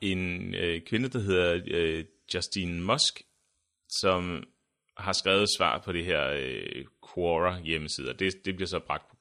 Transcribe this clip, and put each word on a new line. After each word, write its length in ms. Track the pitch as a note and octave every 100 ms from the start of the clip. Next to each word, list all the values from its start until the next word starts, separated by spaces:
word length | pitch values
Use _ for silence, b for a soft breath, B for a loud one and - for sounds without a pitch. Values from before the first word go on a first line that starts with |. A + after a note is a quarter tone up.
en, 520 | G2+ F#2 F#2 F2 F#2 F#2
øh, 260 | F2 E2+
kvinde, 280 | - A2+ B2+
der 100 | B2+
hedder, 420 | G2+ F#2 F2 F2 F2+
øh, 380 | E2+ E2 D#2+ D#2+ _ -
Justine 480 | F#2 - G2+ F2 E2+
Musk, 400 | F2+ C3 - - - _ _ _ _ _ _
som 540 | - G2+ F#2 F2+ F2 - _ _ _ _ -
har 160 | F#2+
skrevet 340 | F#2 G2 F#2+ G2+ -
svar 200 | F2 B1+ -
på 60 |
det 140 | F2 F2
her, 220 | D#2+ C2+ D2
øh, 460 | C2 A#1 G1+ - C2 _ -
Quora 460 | - E2+ E2 F2+ F2+
hjemmeside, 480 | D#2+ D#2+ D2+ - C2
og 100 | B1
det, 260 | F#2+ F#2 -
det 100 | F#2
bliver 120 | F#2
så 120 | F2
bragt 340 | - D2+ - _